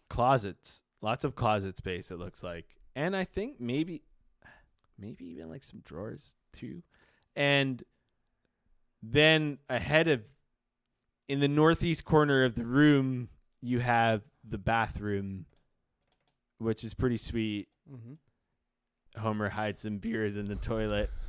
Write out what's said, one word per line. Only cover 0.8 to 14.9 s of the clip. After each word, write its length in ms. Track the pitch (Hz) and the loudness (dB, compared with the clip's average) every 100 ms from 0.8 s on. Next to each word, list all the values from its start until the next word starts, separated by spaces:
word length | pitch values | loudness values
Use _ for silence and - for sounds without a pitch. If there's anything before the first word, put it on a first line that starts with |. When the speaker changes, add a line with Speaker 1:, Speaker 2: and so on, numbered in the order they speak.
| _ _ | _ _
Speaker 1:
lots 240 | 107 123 143 | -4 -2 -4
of 100 | - | 0
closet 400 | 117 107 95 90 | 2 2 -2 -8
space, 360 | - 90 - | -8 -8 -8
it 40 | 87 | -12
looks 240 | 90 - | -12 -12
like. 340 | 92 85 - - - 131 | -12 -12 -14 -20 -16 -6
And 180 | 165 | -4
I 120 | 196 180 | -4 -6
think 340 | - 233 277 | -6 -8 -8
maybe, 440 | 120 135 165 160 _ _ _ _ - - _ _ _ - | -6 -4 -4 -6 _ _ _ _ -20 -20 _ _ _ -18
maybe 280 | 104 - 87 | -16 -14 -16
even, 240 | 80 80 | -14 -14
like, 160 | 104 - | -14 -16
some 160 | - | -18
drawers 560 | - 76 107 - - _ _ | -16 -12 -12 -12 -18 _ _
too. 280 | - - 175 - _ _ _ _ - | -16 -14 -14 -18 _ _ _ _ -2
And 480 | 143 143 135 123 - _ _ _ _ _ _ _ _ _ _ _ | 2 2 2 -4 -10 _ _ _ _ _ _ _ _ _ _ _
then 580 | 110 139 156 160 151 139 - | -2 4 6 6 2 -4 -4
ahead 380 | 123 104 151 165 | -4 2 2 4
of, 160 | 131 104 _ _ _ _ _ _ _ _ _ - | 2 0 _ _ _ _ _ _ _ _ _ -4
in 120 | 139 | 2
the 80 | 143 | 2
northeast 580 | 147 156 165 170 160 - | 6 6 6 2 0 4
corner 380 | 156 147 135 | 4 6 4
of 120 | 131 113 | 4 2
the 100 | 117 | 0
room, 640 | 131 151 143 131 127 117 - _ _ | 6 8 6 4 -2 -8 -14 _ _
you 180 | 120 123 | -2 0
have 440 | 123 117 113 110 - _ 113 | 2 4 4 2 -2 _ -10
the 100 | 107 | -6
bathroom, 880 | 95 113 107 | 0 0 0